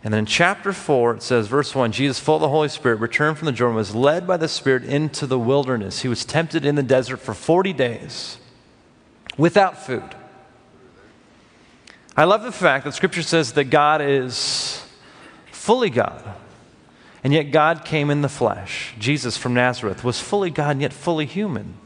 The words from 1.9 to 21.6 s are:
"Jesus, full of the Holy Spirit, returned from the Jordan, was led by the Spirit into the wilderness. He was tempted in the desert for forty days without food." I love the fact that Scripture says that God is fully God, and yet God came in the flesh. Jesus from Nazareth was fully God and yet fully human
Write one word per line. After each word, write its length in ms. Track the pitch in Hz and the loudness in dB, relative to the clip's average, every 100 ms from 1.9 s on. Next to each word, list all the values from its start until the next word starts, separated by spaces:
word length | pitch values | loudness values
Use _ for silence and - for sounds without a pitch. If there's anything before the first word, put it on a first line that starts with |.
"Jesus, 300 | 104 139 127 | 0 -2 0
full 140 | - 156 | 0 2
of 60 | |
the 60 | 156 | 2
Holy 220 | 151 151 | 2 0
Spirit, 320 | - 127 113 | 0 0 0
returned 360 | 117 - 151 151 | -2 0 0 0
from 100 | 160 | -4
the 40 | |
Jordan, 240 | 117 120 113 | 0 0 0
was 180 | 104 | -2
led 320 | 104 135 165 180 | 2 2 2 0
by 120 | 180 | -2
the 100 | 160 | -2
Spirit 380 | - 139 127 120 | -2 0 0 0
into 420 | 139 151 - 139 | -2 -2 -4 -2
the 100 | 127 | -2
wilderness. 680 | 117 139 131 123 98 95 | 2 2 2 -2 -4 -6
He 40 | 131 | -4
was 160 | 113 | -4
tempted 400 | - 147 165 160 | -2 -4 -2 -2
in 120 | 143 147 | 0 0
the 80 | |
desert 340 | 131 131 117 127 | 2 2 2 -8
for 160 | - | -8
forty 400 | 104 - 170 190 | -10 0 2 2
days 640 | 151 123 113 - - - - - _ _ _ _ _ _ _ - - | 0 -2 -2 -12 -14 -14 -16 -20 _ _ _ _ _ _ _ -18 0
without 400 | 160 185 190 - | 4 4 2 0
food." 380 | - 123 - - - - - _ _ - - _ - _ _ _ _ _ _ _ - - _ - | -8 -8 -8 -18 -20 -20 -20 _ _ -20 -20 _ -20 _ _ _ _ _ _ _ -20 -20 _ 4
I 80 | |
love 200 | 160 214 | 6 4
the 100 | 233 | 0
fact 320 | - 180 139 143 | 0 2 2 -2
that 80 | |
Scripture 300 | - 190 175 | -2 -2 -2
says 280 | 160 165 135 | 0 0 2
that 140 | 127 139 | 0 4
God 340 | 147 147 151 | 4 4 4
is 840 | 143 139 127 117 - - - - - - - - - - - | 2 2 0 -4 -4 -4 -6 -10 -14 -20 -20 -20 -20 -20 -20
fully 380 | - - 240 226 | -14 0 2 2
God, 340 | 120 107 - - 95 - - - _ _ _ - - | 0 -2 -2 -14 -16 -18 -20 -20 _ _ _ -20 -6
and 120 | 131 | 2
yet 180 | 147 147 | 2 4
God 320 | 147 151 165 | 4 4 2
came 260 | - 160 147 | -2 -2 0
in 120 | 147 | 0
the 80 | 143 | 0
flesh. 640 | - 113 101 95 - - - | 0 -2 -2 -8 -10 -12 -6
Jesus 360 | 107 147 123 - | -2 -2 -2 -4
from 180 | 127 | 0
Nazareth 520 | 123 123 123 110 92 120 | 2 2 2 -4 -4 -4
was 160 | 120 | -4
fully 280 | - 202 190 | -2 -2 -2
God 220 | 147 147 | -2 -2
and 100 | 139 | 0
yet 120 | 143 | -2
fully 320 | - - 160 147 | -4 -4 -2 -2
human 480 | 180 208 120 | -4 -4 -6